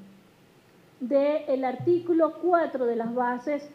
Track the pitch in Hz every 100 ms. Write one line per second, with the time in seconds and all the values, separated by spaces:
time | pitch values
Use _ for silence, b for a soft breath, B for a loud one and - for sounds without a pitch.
0 | - - _ _ _ _ _ _ _ -
1 | 240 277 285 302 294 269 262 247 - 349
2 | - 330 311 320 339 339 302 269 240 233
3 | 226 240 247 247 294 285 -